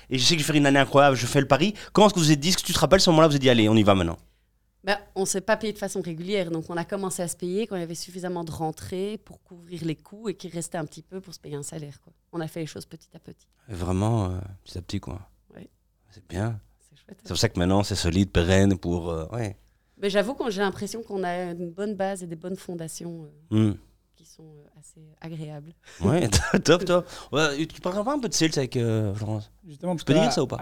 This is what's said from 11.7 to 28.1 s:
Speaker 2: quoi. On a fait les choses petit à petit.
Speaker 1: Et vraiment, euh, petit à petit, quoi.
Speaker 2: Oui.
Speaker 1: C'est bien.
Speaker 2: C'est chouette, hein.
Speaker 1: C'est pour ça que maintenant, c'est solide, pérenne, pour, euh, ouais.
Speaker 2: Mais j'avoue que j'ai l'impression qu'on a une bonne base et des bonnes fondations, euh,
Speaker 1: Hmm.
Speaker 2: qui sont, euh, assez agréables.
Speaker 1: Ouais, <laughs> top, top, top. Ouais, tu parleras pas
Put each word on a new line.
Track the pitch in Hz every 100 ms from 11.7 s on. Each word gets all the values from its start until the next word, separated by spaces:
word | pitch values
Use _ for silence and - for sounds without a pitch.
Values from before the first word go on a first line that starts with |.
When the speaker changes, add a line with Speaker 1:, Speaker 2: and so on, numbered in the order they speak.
| 160 147 -
Speaker 2:
quoi. | 170 _ _
On | 170
a | 160
fait | 170
les | 156
choses | - -
petit | 165 _
à | 170
petit. | - - _ _ -
Speaker 1:
Et |
vraiment, | 87 87 92 107 117 92
euh, | 92 95 95
petit | - 92
à |
petit, | - 101
quoi. | - - - _ _ -
Speaker 2:
Oui. | - _ _ _ _
Speaker 1:
C'est | - -
bien. | 92 113 107 _ _ _
Speaker 2:
C'est | _
chouette, | - -
hein. |
Speaker 1:
C'est | -
pour | 87
ça | 113
que | -
maintenant, | 90 98
c'est | 101 98
solide, | 87 90 95
pérenne, | 90 85 95 98 92
pour, | 87 87 87
euh, | 80 78
ouais. | 120 104 - _ _ _ -
Speaker 2:
Mais | 196
j'avoue | 202 202
que | 277 247
j'ai | 190
l'impression | 196 - 196 226
qu'on | 226 202
a | 175 180 180
une | 175 170
bonne | 175 208 196
base | 190 196
et | 175
des | 165
bonnes | 180 185
fondations, | - 175 160 - 170 165 147 - -
euh, | 107 107
Speaker 1:
Hmm. | 90 _ _ _
Speaker 2:
qui | _
sont, | _ -
euh, | 160 147 147 156
assez | - 160 156 156
agréables. | 165 160 151 147 156 - - -
Speaker 1:
Ouais, | 101 165 117
<laughs> | - -
top, | 202
top, | - 175
top. | 180 175 - - -
Ouais, | 151 156 139 160
tu | -
parleras | 180 202
pas | 220